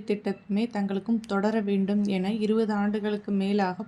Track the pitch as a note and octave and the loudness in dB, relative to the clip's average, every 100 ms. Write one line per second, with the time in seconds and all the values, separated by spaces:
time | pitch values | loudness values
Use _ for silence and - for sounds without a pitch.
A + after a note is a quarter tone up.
0 | G#3+ G#3 G#3 G3 - G3+ A#3 G#3+ G3+ G3 | 0 -4 -2 -6 -2 -2 0 -2 -2 -2
1 | G3 A3+ A3 G3 G3+ A3 G3+ G3+ F#3+ G#3 | 0 -2 0 0 2 2 2 2 2 2
2 | G3+ F#3+ F#3 A3 G#3 A3 A3 G#3 G3+ G#3+ | 0 0 0 0 2 2 2 0 0 0
3 | G#3 G#3 G#3 G3+ G3 G#3 F#3+ F3+ | -2 -2 -2 0 2 2 0 -2